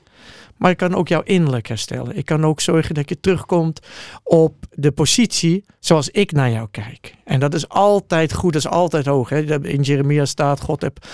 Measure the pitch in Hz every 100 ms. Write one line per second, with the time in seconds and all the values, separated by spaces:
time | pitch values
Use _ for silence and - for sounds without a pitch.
0 | _ _ - - - - 185 180 180 185
1 | 156 160 185 185 151 123 - 110 - 127
2 | 123 196 - 156 156 151 - 160 - 147
3 | 143 151 190 175 - 175 160 - - -
4 | - - - 165 160 - - - 147 151
5 | 147 - 220 - 165 190 _ _ - 160
6 | 131 208 196 147 127 113 113 - 110 -
7 | - - - 131 143 165 - 180 202 202
8 | - 165 160 - 180 147 - 170 175 160
9 | 139 139 117 147 151 151 143 143 135 139
10 | 139 147 139 - 143 143 - 147 - -
11 | -